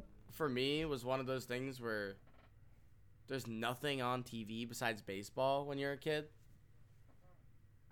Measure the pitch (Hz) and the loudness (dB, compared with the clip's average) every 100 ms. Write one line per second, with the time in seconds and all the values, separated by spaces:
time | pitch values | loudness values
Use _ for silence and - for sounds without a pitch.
0 | - - - - 151 123 135 151 160 135 | -10 -16 -14 0 2 4 4 4 2 0
1 | 120 135 127 131 - 123 135 127 117 107 | 2 0 2 0 0 -2 -2 -2 -2 0
2 | 98 98 - - - - - - - - | -2 -6 -14 -18 -20 -20 -20 -20 -20 -20
3 | - - - 131 120 110 117 127 147 135 | -20 -18 -4 -2 -2 0 0 2 2 2
4 | 123 127 123 113 104 113 120 120 117 107 | 4 2 0 -4 -4 -2 -4 2 2 2
5 | - 98 101 127 131 139 143 139 139 139 | -2 -4 -2 2 6 6 2 0 0 0
6 | 156 151 151 - - - - - - - | 2 2 0 -12 -20 -20 -20 -20 -20 -20
7 | - - - - - - - - - | -20 -20 -20 -20 -20 -20 -20 -20 -20